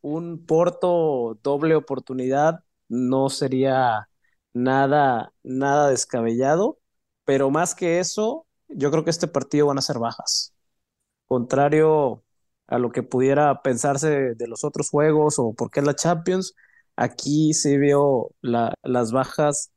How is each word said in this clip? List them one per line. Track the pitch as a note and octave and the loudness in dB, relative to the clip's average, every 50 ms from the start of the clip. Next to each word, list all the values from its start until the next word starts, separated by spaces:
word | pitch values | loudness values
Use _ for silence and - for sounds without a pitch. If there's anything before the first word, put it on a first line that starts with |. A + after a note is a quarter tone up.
un | - D3 D3+ E3 E3+ E3+ E3+ D#3+ E3+ | -8 -6 -8 -6 -8 -10 -12 -12 -2
Porto | - D#3+ D#3+ F3 F3+ F3 - - F3+ F3 E3+ D#3+ D#3 C#3+ B2 A#2+ A2+ A2 - _ | 0 2 4 4 2 0 0 0 0 2 2 2 0 0 -2 -2 -4 -6 -6 _
doble | C#3+ C#3+ C#3 D#3 D#3+ D#3+ | -2 -2 0 2 2 2
oportunidad | D3+ C#3 - C3+ C3 - - C3 B2+ B2+ B2+ C3+ C#3 D3 D#3+ E3+ E3+ _ _ _ _ _ _ | 0 0 -2 -8 -8 -8 -8 -8 -4 -2 -2 0 2 2 2 0 -2 _ _ _ _ _ _
no | A2+ B2 B2+ B2 C3 C3+ C3+ C#3 | -4 -2 0 0 2 2 0 0
sería | C3+ - D3+ C3 C3 C3 C3+ C3+ C3 C3 C3 B2 A2 G#2+ G#2 _ _ _ _ _ _ _ _ _ _ | -2 -2 -4 -2 0 0 0 2 2 2 2 2 0 -2 -6 _ _ _ _ _ _ _ _ _ _
nada, | B2 B2 C3 C3 C3+ C#3 C3+ C#3+ D3 C#3+ C3+ B2 A2+ - - _ _ _ | -2 0 2 2 2 2 2 4 4 4 2 2 0 -4 -8 _ _ _
nada | - B2+ C3 C#3 C#3 C#3+ D3+ D3 C#3+ | -8 -4 -2 0 2 2 4 4 4
descabellado, | C3 A#2+ - _ - A#2+ A2+ A#2 A#2 A#2+ C3 C#3 D#3 E3+ G#3 C4+ - _ _ _ _ _ _ _ _ _ _ | 2 0 -2 _ -4 -2 -2 0 0 0 2 2 2 2 0 -2 -4 _ _ _ _ _ _ _ _ _ _
pero | - C#3 C3+ C#3 C3+ | 0 2 2 2 2
más | C#3 D#3 F3 F3 - | 2 0 0 -2 -4
que | - F#3 E3+ E3 F3 | -4 -2 0 0 0
eso, | F#3 F3+ - G#3+ G#3+ A3 C4+ E4 _ _ _ _ _ _ | 0 -2 -4 -4 -4 -4 -4 -6 _ _ _ _ _ _
yo | D4 F3 C3+ C#3+ | -6 -2 -2 0
creo | C#3+ E3 D3+ | 0 0 0
que | E3 | 0
este | D#3+ - F3+ | -2 -2 -4
partido | D#3 - C#3 B2+ - - D3 D3 | -2 -2 -4 -4 0 2 2 2
van | D3 C#3 C#3 | 2 2 -2
a | B2+ | -4
ser | - C#3 A#2+ | -4 -4 -4
bajas. | A#2 A#2 A#2 - - - - - - - _ _ _ _ _ _ _ _ _ _ _ _ _ _ _ | -4 -6 -6 -8 -8 -6 -4 -4 -6 -8 _ _ _ _ _ _ _ _ _ _ _ _ _ _ _
Contrario | _ C3 B2 A#2 A#2+ C3+ C3+ C#3+ D3 D3+ D#3 D#3+ D#3 D#3 D3+ C#3+ B2+ G#2+ - _ _ _ _ _ _ _ _ _ | _ -2 -2 -2 0 0 2 2 2 4 4 4 4 4 2 2 0 -2 -6 _ _ _ _ _ _ _ _ _
a | _ - B2 | _ -2 -2
lo | B2 A#2 | -2 -2
que | - C3 B2 | -4 -6 -6
pudiera | - - B2+ C3 C3+ C3+ D3 D3+ D3 C3+ C#3 | -2 -2 0 2 2 2 4 2 2 0 0
pensarse | _ C#3 B2+ A2+ - C#3+ C#3 C#3 D#3 D#3 D3+ C#3 C3+ B2 A#2 | _ -2 -2 0 0 -2 -2 0 0 0 0 0 -2 -2 -4
de | A2 A#2 | -6 -8
los | A#2 A2+ - - | -10 -8 -8 -8
otros | D3 - - C#3+ - | -6 -6 -6 -6 -2
juegos | - D3 D3+ D#3 D3+ D3+ D3+ D3+ C#3+ - | 0 2 2 4 4 4 2 2 0 0
o | B2 A2+ G#2+ | -2 -2 -2
porque | - A#2+ - - C#3+ | -4 -8 -4 -2 -2
es | C#3+ | 0
la | D3 C#3 | 0 -2
Champions, | - - E3 F3 E3 E3 F#3 F#3 F#3+ F#3 - _ _ _ _ _ _ _ _ _ | 0 0 0 0 0 -2 -2 -2 -2 -4 -6 _ _ _ _ _ _ _ _ _
aquí | - A#2 B2 - - - C#3 D3 D3+ D#3 D#3 D#3 | -4 -4 -4 -4 -8 -4 -2 2 2 2 2 2
sí | - - D3 C#3+ | 0 0 2 2
veo | C#3 C#3+ C#3+ C#3+ C#3+ C#3+ C#3+ C3+ B2 - - _ _ | 4 4 4 4 4 4 2 2 0 -2 -6 _ _
la, | - B2+ A#2 A#2 A#2 - - _ - | -6 -2 -2 0 -2 -2 -4 _ -6
las | C3 B2 B2 A#2+ A2 | -2 -2 -2 -2 0
bajas | A#2 C3 C3 - - - D3+ D3 C#3+ - - _ _ | -2 -2 -2 -2 -2 0 0 0 0 -4 -8 _ _